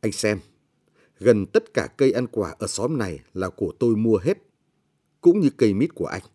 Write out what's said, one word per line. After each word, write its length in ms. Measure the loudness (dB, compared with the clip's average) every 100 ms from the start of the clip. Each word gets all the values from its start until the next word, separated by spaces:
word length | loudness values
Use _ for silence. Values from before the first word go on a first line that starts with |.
Anh 120 | -6
xem, 260 | -4 -4 -4 -8 _ _ _ _ _ _ _
gần 280 | 2 2 2
tất 280 | -4 -2
cả 140 | -6 -6 -2
cây 160 | 0
ăn 140 | 0 -4
quả 280 | -6 -6 -6
ở 80 | -10
xóm 320 | -6 -4 -4
này 220 | -6 -8 _
là 160 | -8 -8
của 220 | -6 -8 -2
tôi 180 | 0 2
mua 220 | 2 2
hết, 200 | 0 -4 _ _ _ _ _ _ _ _
cũng 200 | 4 4
như 100 | 2 2
cây 180 | 2
mít 200 | 2 -2
của 120 | -4 -8
anh. 160 | -8 -12